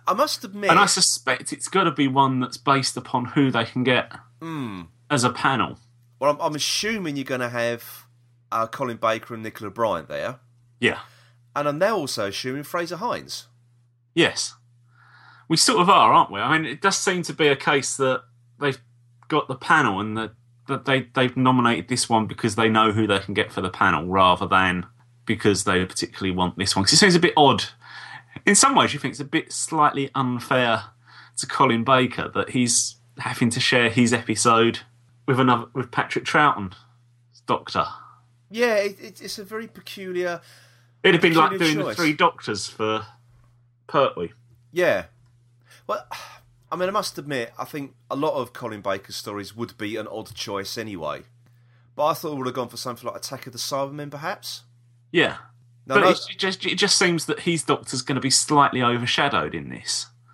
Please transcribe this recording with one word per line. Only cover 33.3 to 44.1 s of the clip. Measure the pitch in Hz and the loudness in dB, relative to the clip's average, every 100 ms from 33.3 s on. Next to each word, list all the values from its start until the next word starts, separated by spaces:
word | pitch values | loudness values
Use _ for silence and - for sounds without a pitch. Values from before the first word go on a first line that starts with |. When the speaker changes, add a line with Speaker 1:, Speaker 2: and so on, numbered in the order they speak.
| 123 120 | -2 0
Speaker 2:
to | 127 | 0
share | - 127 117 | 2 4 4
his | 120 120 | 4 4
episode | 120 - 107 120 113 113 - - _ _ _ - | 2 0 0 4 6 4 2 -8 _ _ _ -2
with | 127 | 2
another, | 127 117 110 | 4 2 0
with | 139 120 | -8 -6
Patrick | - 117 - - | -4 -4 -4 0
Troughton, | 160 147 - 95 - _ _ _ _ _ _ - | 4 4 2 -6 -12 _ _ _ _ _ _ -4
Doctor. | 120 - 98 80 - - - _ _ _ | -4 -2 -2 -2 -4 -18 -20 _ _ _
Speaker 1:
Yeah, | 214 240 208 | -2 2 2
it, | 202 - | 0 -4
it, | 220 180 | -18 -16
it's | 202 - | -14 -14
a | |
very | 196 220 226 | -12 -12 -12
peculiar, | - - - 190 180 180 170 - - _ _ _ _ | -16 -18 -14 -8 -4 -4 -6 -12 -20 _ _ _ _
Speaker 2:
It'd | 190 170 | 2 4
have | |
been | 165 | 4
like | 160 151 | 6 4
Speaker 1:
peculiar | 190 165 | 4 0
Speaker 2:
doing | 151 151 | 0 -2
Speaker 1:
choice. | 107 | 0
Speaker 2:
the | |
Three | 160 | 0
Doctors | 151 175 - - 104 - | 4 2 2 -8 -6 -6
for | - 110 110 107 _ _ _ _ _ _ _ - | -4 -2 -2 -6 _ _ _ _ _ _ _ -4
Pertwee. | 156 131 | 2 2